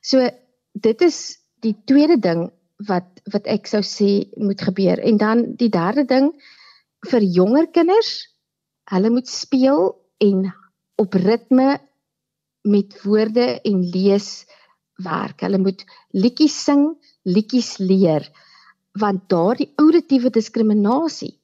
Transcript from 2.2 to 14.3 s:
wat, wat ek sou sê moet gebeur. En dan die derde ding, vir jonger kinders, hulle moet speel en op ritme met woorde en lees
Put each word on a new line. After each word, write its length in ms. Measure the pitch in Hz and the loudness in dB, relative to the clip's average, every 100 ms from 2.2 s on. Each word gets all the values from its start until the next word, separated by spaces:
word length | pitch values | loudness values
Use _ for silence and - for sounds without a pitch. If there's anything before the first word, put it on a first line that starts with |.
| 185 170 175 _ _ _ 214 | 0 -2 -6 _ _ _ -4
wat, 200 | 180 180 _ - | -4 -6 _ -8
wat 200 | 208 - | -6 -4
ek 200 | 214 - | -6 -4
sou 140 | 214 | -4
sê 460 | 196 - 202 202 - - | -4 -2 0 0 -4 -6
moet 220 | 208 196 | -4 -4
gebeur. 400 | - 185 190 175 | -6 0 0 0
En 160 | - 214 | 0 2
dan 240 | 214 226 240 - | 2 0 -2 -2
die 100 | 240 | -2
derde 360 | 180 170 254 269 | 0 -2 -2 0
ding, 240 | 262 277 - - _ _ _ _ _ | 2 2 -2 -20 _ _ _ _ _
vir 200 | - 247 | -2 0
jonger 440 | 202 175 185 269 320 | 2 2 2 2 2
kinders, 640 | 339 339 415 453 - - _ _ _ _ _ - | 2 2 2 0 -8 -16 _ _ _ _ _ -6
hulle 240 | 185 214 | -2 0
moet 160 | 240 254 | 0 -4
speel 640 | - - 262 262 294 370 - _ _ | -14 -4 0 2 2 0 -4 _ _
en 300 | 208 190 190 - _ _ _ - | 2 2 -4 -8 _ _ _ -4
op 160 | 196 190 | -2 0
ritme 640 | 185 233 _ 254 269 285 _ _ _ _ _ _ _ _ 208 | 0 -2 _ 2 2 -2 _ _ _ _ _ _ _ _ 0
met 300 | 202 196 - | 0 0 -10
woorde 580 | 196 214 220 226 247 247 | -2 0 0 0 -2 -2
en 240 | - 196 | -2 -2
lees 640 | 180 180 196 202 - | -2 0 2 0 -2